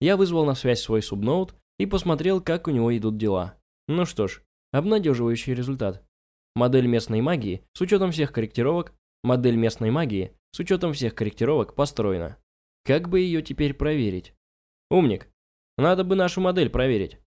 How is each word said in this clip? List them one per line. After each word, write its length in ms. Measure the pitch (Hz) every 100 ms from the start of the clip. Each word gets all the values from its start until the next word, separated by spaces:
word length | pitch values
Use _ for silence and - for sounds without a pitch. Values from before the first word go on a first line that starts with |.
я 160 | 151 196
вызвал 300 | 190 170 147
на 80 |
связь 260 | 131 127 117
свой 220 | - 110
субноут 520 | - 101 107 175 185 - _ -
и 80 | 196
посмотрел, 540 | 196 180 151 175 190
как 280 | 180 170 170
у 20 |
него 260 | 127 117 117
идут 220 | 110 107
дела. 400 | 107 95 90 - _ _ -
Ну 180 | 160
что 220 | 175 - 98
ж, 140 | - _ _ _
обнадёживающий 840 | 135 180 214 165 123 117 117 135
результат. 480 | 123 123 135 104 92 - _ _ _ _ -
Модель 300 | 123 131 120
местной 340 | 117 110 110
магии 420 | 139 170 104 92 -
с 60 | -
учётом 300 | 185 202 190
всех 220 | 156 143
корректировок, 600 | - 110 - 127 170 170 - _ _
модель 340 | 123 127 123 117
местной 340 | 113 - 110
магии 420 | 143 151 101 92 - _
с 60 | -
учётом 340 | 175 185 180
всех 220 | 147 117
корректировок 600 | - 104 - 117 151 104
построена. 640 | - 143 - 104 92 85 - _ _ _ _
Как 240 | - 147 175
бы 120 | 185
её 200 | 185 165
теперь 320 | 156 - 147
проверить? 640 | 139 151 151 107 92 - _ _ _ _ _ _
«Умник, 380 | 180 147 95 - _ _ _ _ -
надо 240 | 151 185
бы 140 | 185 196
нашу 240 | 180 185
модель 280 | 185 180 127
проверить. 500 | 117 131 110 90 - _